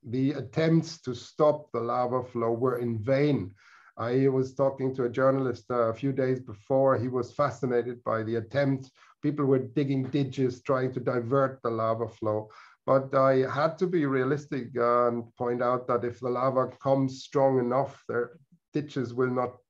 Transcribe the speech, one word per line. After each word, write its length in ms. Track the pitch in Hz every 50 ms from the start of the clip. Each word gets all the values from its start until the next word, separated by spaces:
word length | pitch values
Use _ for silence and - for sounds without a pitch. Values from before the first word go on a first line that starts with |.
| _
the 300 | 117 110 131 135 139 151
attempts 680 | - - - - 160 160 165 165 165 156 - - -
to 140 | _ 127 123
stop 560 | - - - _ - 156 151 147 143 - _
the 100 | - 120
lava 420 | 113 120 120 123 123 120 123 127 120
flow 280 | - - 120 113 113
were 260 | 117 117 127 127 120
in 220 | 117 123 120 117 110
vain. 560 | 104 123 135 135 147 147 139 113 92 98 - _ _ - - - - - _ -
I 280 | 113 120 123 131 135
was 260 | 135 131 131 131 131 -
talking 400 | - 139 135 135 - 135 131 131
to 120 | 135 123
a 40 | 120
journalist, 560 | 113 131 131 135 135 135 131 131 123 120 - _
uh, 180 | 127 120 117 113
a 40 | 113
few 180 | - - 139
days 280 | 131 135 131 127 131 127
before. 580 | - - 107 - - _ 139 135 135 135 131
He 100 | 117 113
was 260 | 127 127 127 117 - -
fascinated 720 | - 147 135 113 - - 127 120 120 113 120 123 - _
by 180 | 113 113 110
the 140 | 110 110 113
attempt. 560 | 117 110 113 - 139 143 135 135 131 131 - _ _ - _ _ _ -
People 220 | 147 151 147 143
were 120 | 135 135
digging 460 | 131 127 113 - 156 143 135 139 131 127
ditches, 580 | 123 - 143 139 131 - 143 131 123 123 -
trying 320 | _ - 139 127 127 127 -
to 60 | 131
divert 600 | 117 131 123 123 117 113 139 139 135 131 135 - -
the 80 | 120
lava 360 | 117 113 113 110 113 113 117
flow. 420 | 110 - - - 107 107 107 107 - - - - - - _ _
But 300 | - 131 135 135 135 135
I 340 | 139 131 135 135 131 131 -
had 280 | 123 135 151 160 160 -
to 80 | 190
be 180 | 180 180 175 147
realistic, 600 | 139 131 131 127 131 147 139 135 - 156 135 117 117 120
uh, 300 | 120 117 120 120 120 120
and 280 | 120 120 120 117 117 _
point 280 | _ 127 120 120 120 123
out 240 | 120 123 120 123
that 180 | - 127 120 117
if 140 | 120 117 -
the 100 | 131 123
lava 380 | 123 123 127 135 123 131 127 123 - -
comes 440 | - 139 139 139 135 131 131 131 -
strong 340 | - - 143 135 135 131
enough, 460 | 131 120 120 123 131 135 110 - - _
their 300 | - 113 120 120 - - - _ _ - _ _ _
ditches 440 | _ 156 147 147 - 143 123 113 117
will 160 | 123 131 123
not 260 | 123 127 123 120 - - _